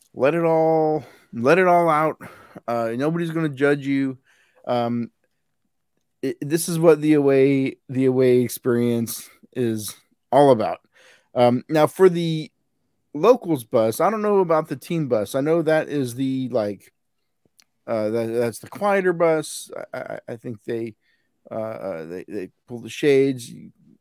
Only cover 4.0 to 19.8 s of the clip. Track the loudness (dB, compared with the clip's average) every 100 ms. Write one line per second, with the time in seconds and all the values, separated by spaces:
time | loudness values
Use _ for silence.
4 | -2 -6 _ _ _ _ -4 -2 0 -4
5 | -6 _ _ _ _ _ _ _ _ _
6 | _ _ -8 -8 -4 -4 -2 2 4 4
7 | 4 4 4 4 4 2 -2 -6 -8 0
8 | 0 4 4 4 2 -2 -2 0 0 0
9 | -4 -8 -14 _ _ -6 -4 -4 -8 -14
10 | _ _ 0 4 6 6 2 -6 _ _
11 | _ _ _ 2 4 4 0 2 2 6
12 | 4 4 -2 -4 -6 _ _ _ _ _
13 | _ -2 2 2 2 -4 0 0 0 2
14 | 0 0 0 0 2 0 -2 -8 -6 -6
15 | -2 -2 -2 -4 -2 0 2 0 0 -4
16 | -6 -4 -4 -4 -4 -4 -4 -6 _ _
17 | _ _ _ _ _ _ _ _ -8 -4
18 | -2 -4 -4 -2 -2 -4 -16 -6 0 0
19 | 0 0 2 0 -4 -12 -14 -16